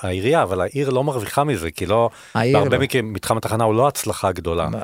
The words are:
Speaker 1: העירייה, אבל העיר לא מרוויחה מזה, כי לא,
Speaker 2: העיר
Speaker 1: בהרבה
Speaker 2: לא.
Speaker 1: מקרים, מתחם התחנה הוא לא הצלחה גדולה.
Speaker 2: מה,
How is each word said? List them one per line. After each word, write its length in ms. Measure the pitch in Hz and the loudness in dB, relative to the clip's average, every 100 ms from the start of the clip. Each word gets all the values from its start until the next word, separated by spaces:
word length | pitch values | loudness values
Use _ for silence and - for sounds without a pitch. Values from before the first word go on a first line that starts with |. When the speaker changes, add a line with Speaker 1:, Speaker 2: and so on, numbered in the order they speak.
Speaker 1:
העירייה, 420 | 95 92 113 160 | -4 -2 2 2
אבל 180 | 95 92 | 2 0
העיר 280 | 92 139 135 | -2 -2 -2
לא 140 | 135 | 0
מרוויחה 400 | 147 127 101 143 | 0 -2 -2 0
מזה, 280 | 147 101 82 | 0 0 -4
כי 140 | - 90 | -4 0
לא, 240 | 113 117 - - | 2 2 -2 -6
Speaker 2:
העיר 240 | 113 123 135 | 0 2 2
Speaker 1:
בהרבה 200 | - 127 | 4 2
Speaker 2:
לא. 60 | |
Speaker 1:
מקרים, 300 | 135 131 110 | 2 0 -2
מתחם 240 | 95 - 113 | -4 -2 -2
התחנה 260 | 113 113 | 0 0
הוא 120 | 113 110 | 2 4
לא 120 | 143 | 2
הצלחה 440 | - 110 - 98 | 0 -6 -2 -2
גדולה. 380 | 87 82 82 78 | -2 -2 -2 -2
Speaker 2:
מה, 120 | 110 | -4